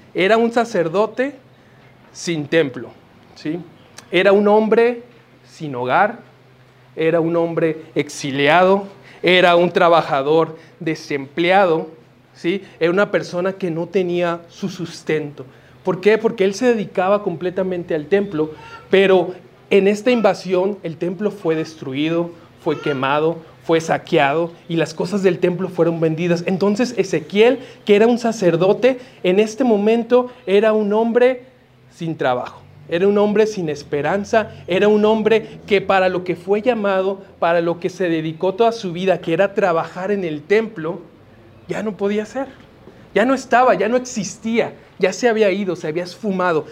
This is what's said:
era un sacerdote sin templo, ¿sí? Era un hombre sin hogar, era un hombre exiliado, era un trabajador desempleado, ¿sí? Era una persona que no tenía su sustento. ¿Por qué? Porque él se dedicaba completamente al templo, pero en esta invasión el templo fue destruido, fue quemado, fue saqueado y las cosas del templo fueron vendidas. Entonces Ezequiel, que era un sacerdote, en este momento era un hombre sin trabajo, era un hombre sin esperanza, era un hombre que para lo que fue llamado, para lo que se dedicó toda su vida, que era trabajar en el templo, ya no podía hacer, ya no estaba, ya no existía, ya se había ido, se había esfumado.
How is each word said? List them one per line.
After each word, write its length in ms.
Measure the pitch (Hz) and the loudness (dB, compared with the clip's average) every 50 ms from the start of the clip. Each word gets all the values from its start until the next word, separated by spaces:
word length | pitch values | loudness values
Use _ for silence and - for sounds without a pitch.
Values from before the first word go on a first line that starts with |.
| - - - | -20 -10 -4
era 240 | 165 180 190 226 | -2 2 2 4
un 140 | 226 233 226 | 4 2 2
sacerdote 840 | 233 247 226 226 - 180 165 160 160 196 220 214 220 - 262 285 - - _ - _ _ _ - _ - - - _ _ _ - | 2 0 -2 0 0 -2 -2 0 0 0 -2 -2 -2 -4 -4 -4 -4 -12 _ -20 _ _ _ -20 _ -20 -20 -20 _ _ _ -20
sin 360 | - - - 175 170 151 143 | -18 -10 -6 -4 -4 -4 -4
templo, 420 | 139 170 165 151 139 - 135 113 110 - - _ _ _ - - _ - | 0 0 0 0 0 -4 -10 -14 -14 -18 -20 _ _ _ -20 -20 _ -20
¿sí? 240 | - - 151 165 175 160 - - - - - - - - - | -12 -8 -8 -8 -8 -10 -14 -20 -20 -20 -20 -20 -20 -14 -2
Era 200 | 190 180 185 196 | 0 2 4 4
un 160 | 196 208 208 | 4 4 4
hombre 560 | 208 208 214 220 208 226 226 233 240 240 233 - - - - _ _ _ _ _ | 4 4 4 4 4 2 4 2 2 0 -4 -12 -20 -20 -20 _ _ _ _ _
sin 280 | - - - 160 147 127 | -20 -16 -12 -10 -8 -6
hogar, 440 | 120 123 127 139 170 202 214 240 - - - _ _ _ _ _ _ _ _ _ _ _ _ - | -6 -2 0 2 2 2 2 0 -8 -18 -20 _ _ _ _ _ _ _ _ _ _ _ _ -6
era 240 | - 160 160 165 170 | -2 0 2 2 2
un 120 | 160 165 170 | 0 0 0
hombre 400 | 170 170 170 165 165 165 160 156 160 - - - | 0 -2 -2 -2 -2 -2 -2 -2 -4 -12 -8 -4
exiliado, 920 | 160 143 - - - - 143 131 139 143 143 160 180 185 185 196 202 196 202 - - - - - - - | -4 -4 -4 -6 -10 -8 -6 -2 0 2 4 4 4 4 4 2 0 -2 -8 -16 -20 -20 -20 -14 -4 0
era 320 | 175 180 180 180 175 175 | 2 4 6 6 6 6
un 160 | 175 180 175 | 4 4 2
trabajador 840 | 175 190 180 170 170 160 156 - 156 135 135 147 156 165 160 156 160 - - - _ - | 2 2 4 4 4 4 2 2 0 0 2 2 2 2 2 0 -4 -18 -20 -20 _ -10
desempleado, 1080 | 170 160 156 - - - 147 139 135 131 - 170 170 175 185 202 202 175 160 165 165 - - - - _ _ _ _ _ _ | -6 -6 -6 -6 -8 -8 -6 -6 -6 -8 -4 -2 0 2 4 4 4 4 2 0 -2 -6 -12 -20 -20 _ _ _ _ _ _
¿sí? 300 | - - 170 196 190 190 - - | -8 -4 -4 -4 -4 -6 -12 -6
Era 140 | - 160 170 | -2 0 0
una 180 | 175 196 208 202 | 2 2 0 0
persona 440 | - 165 147 - 180 175 180 190 190 | 0 -4 -4 -2 -6 -4 -4 -4 -4
que 180 | 190 190 170 | -4 -6 -6
no 160 | 156 165 175 | -4 -4 -6
tenía 540 | 170 - 196 185 175 175 175 175 170 170 170 170 - | -2 -2 -2 0 0 0 -2 -2 -2 -4 -6 -10 -18
su 180 | - - 202 | -14 -10 -10
sustento. 760 | 185 - - 165 156 - - - - 156 151 147 147 143 - 127 - - - - - - - - | -8 -8 -8 -10 -10 -12 -14 -6 -4 -4 -4 -4 -8 -12 -16 -20 -20 -20 -20 -20 -20 -20 -8 -4
¿Por 160 | 185 180 185 | -4 -4 0
qué? 160 | - 202 220 | 2 2 2
Porque 260 | 214 220 226 - - 190 | 2 2 -2 0 0 0
él 120 | 202 196 | 0 0
se 100 | - 254 | 0 0
dedicaba 580 | 247 233 214 190 - - 196 180 190 208 202 202 | 0 0 0 -2 -4 -4 -2 0 0 0 0 0
completamente 720 | 190 170 143 180 180 175 190 185 185 180 175 170 180 170 | -4 -6 -4 -6 -6 -4 -4 -4 -4 -4 -6 -4 -4 -4
al 120 | 156 147 | -6 -2
templo, 440 | 147 196 202 208 202 156 151 156 156 156 - - - - - - - | 0 0 0 0 -2 -2 -4 -4 -4 -4 -14 -18 -20 -20 -18 -4 0
pero 440 | 190 190 196 190 190 185 170 180 - - - - - _ _ - | 2 4 6 6 6 4 4 0 -6 -12 -18 -20 -20 _ _ 2
en 180 | 202 196 190 | 2 4 4
esta 240 | 196 208 202 - 254 | 4 0 0 0 0
invasión 640 | 247 233 202 196 175 - - 185 185 180 190 208 202 - - | 0 2 2 2 0 0 -4 -2 0 0 0 -2 -4 -6 -10
el 140 | 165 160 | -10 -8
templo 340 | - 170 175 190 170 214 202 | -6 -6 -6 -6 -4 -4 -6
fue 240 | 202 - - 165 160 | -6 -4 -4 -2 -2
destruido, 760 | 156 156 160 - - 147 139 131 139 151 160 165 170 170 170 - - - - - - | -2 -4 -8 -10 -14 -12 -8 -4 -4 -2 -2 -2 -2 -4 -6 -8 -18 -20 -20 -20 -8
fue 200 | - 165 147 - | -4 -4 -4 -2
quemado, 560 | - 156 143 127 135 135 143 151 156 160 165 165 - - - - - | -2 -4 -4 -2 -2 0 0 0 0 0 -2 -4 -12 -20 -20 -16 -2
fue 160 | - 165 160 | 0 0 0
saqueado 720 | 160 - 151 139 - - 175 156 143 139 147 165 170 170 - - - | 2 0 -4 -4 -2 0 2 2 2 2 2 0 -2 -4 -8 -16 -12
y 100 | - 165 | -6 -2
las 180 | 165 151 160 - | -2 -2 -2 -4
cosas 260 | - 175 175 208 202 | -8 -6 -4 -4 0
del 160 | 185 185 175 | 2 2 2
templo 320 | - 175 175 175 165 190 180 | 2 0 -2 -2 -2 -6 -6
fueron 300 | - - 165 170 165 165 | 0 0 0 0 2 0
vendidas. 440 | 165 160 160 151 175 175 170 175 175 | 0 0 0 0 0 -2 -2 -2 -2
Entonces 480 | 185 190 156 196 202 208 226 247 247 - | -4 -2 0 0 0 0 0 -2 -4 -2
Ezequiel, 640 | - 185 - 180 151 160 - 185 202 220 247 269 254 - - - - - | -4 -4 -2 -2 -4 -4 -2 2 4 4 4 4 0 -4 -16 -20 -12 0
que 100 | - 202 | 2 4
era 120 | 202 226 | 4 6
un 100 | 240 240 | 4 2
sacerdote, 800 | 226 - 226 220 - 190 170 165 156 185 190 208 202 - 254 262 262 - - - - | 2 0 -4 -2 2 2 2 2 4 2 2 2 4 2 0 0 0 -8 -20 -20 -4
en 180 | - 180 185 202 | -2 0 2 2
este 240 | 220 214 - - 262 | 2 0 0 -2 2
momento 680 | 240 214 202 202 220 226 233 226 233 240 247 247 247 - - - | 2 2 2 2 2 2 0 0 2 2 2 2 0 -8 -12 -4
era 260 | 180 190 208 220 220 214 | 2 2 4 4 4 2
un 180 | 214 214 196 | 2 0 0
hombre 520 | 208 220 233 233 220 240 247 262 254 254 - - _ _ _ _ _ _ _ _ | 0 0 0 2 2 4 4 4 2 0 -10 -20 _ _ _ _ _ _ _ _
sin 260 | _ - 170 160 156 | _ -10 -8 -8 -6
trabajo, 460 | - 147 131 123 123 - - - - - - - - - - | -2 -2 0 0 -2 -4 -8 -14 -20 -20 -20 -20 -20 -10 -6
era 180 | 165 170 190 | -2 0 2
un 80 | 202 208 208 | 2 2 2
hombre 260 | 208 208 202 214 214 | 2 2 2 2 0
sin 240 | 214 214 190 170 151 | 0 0 -6 -6 -6
esperanza, 800 | 143 - - - 147 143 139 151 185 202 202 - 233 220 208 - - - - | -6 -8 -8 -6 -6 -4 -2 -2 -2 -4 -4 0 0 -2 -2 -2 -10 -16 -6
era 220 | - 175 190 202 | -2 0 2 4
un 180 | 214 214 208 208 | 4 4 4 4
hombre 540 | 214 220 220 214 214 226 214 - - - - - | 2 2 2 2 2 2 2 0 -4 -18 -16 -4
que 140 | - 202 190 | 0 0 0
para 280 | 190 202 196 190 185 185 | 2 2 2 2 2 2
lo 140 | 180 175 180 | 0 -2 -4
que 120 | 185 165 | -4 -6
fue 280 | - - 190 202 208 208 | -6 -2 -2 -2 0 2
llamado, 580 | 254 233 220 202 202 190 190 190 196 196 196 - - - | 0 0 0 0 0 0 0 0 -2 -4 -6 -12 -20 -8
para 240 | - 185 170 170 170 | -2 0 2 2 2
lo 180 | 170 170 170 170 | 0 0 -4 -4
que 100 | 185 175 | -6 -8
se 200 | 175 - 190 170 | -4 -4 -2 -2
dedicó 460 | 165 160 156 165 160 160 180 190 190 | -2 -2 -4 -6 -6 -4 -4 -4 0
toda 160 | 190 226 196 | 2 0 0
su 200 | 190 - 196 180 | 0 -2 -8 -8
vida, 300 | 160 175 190 185 175 170 | -6 -4 0 0 0 0
que 120 | - 170 165 | 0 -2 0
era 200 | 170 196 196 202 | 2 0 0 0
trabajar 560 | 208 196 180 165 165 156 160 - 180 185 196 | 0 0 0 0 0 -2 -4 -8 -8 -4 -4
en 140 | 208 202 180 | -4 -4 -4
el 180 | 160 151 147 | -6 -6 -8
templo, 600 | 143 - 196 220 226 208 - 165 156 160 190 208 - - - - - - - - - - - - - | -2 0 0 0 0 -2 -8 -10 -8 -8 -8 -10 -14 -20 -20 -20 -20 -20 -20 -20 -20 -20 -20 -20 -12
ya 160 | - 170 185 208 | -10 -8 -6 -6
no 120 | 220 180 | -6 -6
podía 280 | 170 202 202 208 208 214 | -4 -4 -2 -2 -2 -4
hacer, 240 | 208 - 262 269 269 - - - - - - - - - - - - - | -6 -8 -8 -8 -8 -12 -20 -20 -20 -20 -20 -20 -20 -20 -20 -20 -4 -2
ya 100 | 190 226 | 0 2
no 120 | 262 269 | 2 0
estaba, 400 | 254 - - 233 240 254 254 196 | -2 0 2 4 4 6 6 4
ya 120 | 180 196 | 2 2
no 100 | 220 247 | 0 0
existía, 760 | 254 247 - - 226 170 - - - - 226 233 226 151 147 - - - - _ | -2 -2 -4 -8 -8 -8 -8 -10 -10 -6 -2 -2 0 -2 -2 -6 -14 -20 -20 _
ya 160 | - 190 185 185 | -2 -2 -2 0
se 160 | - 247 240 | 0 0 0
había 220 | 220 220 214 196 | 2 4 2 2
ido, 240 | 180 202 208 180 165 | 2 0 -2 -4 -4
se 120 | 165 - | -4 -6
había 160 | 156 156 175 175 | -6 -6 -6 -8
esfumado. 640 | 180 - - 220 208 190 180 180 180 165 147 139 - | -8 -12 -8 -6 -4 -2 0 0 0 0 0 -2 -4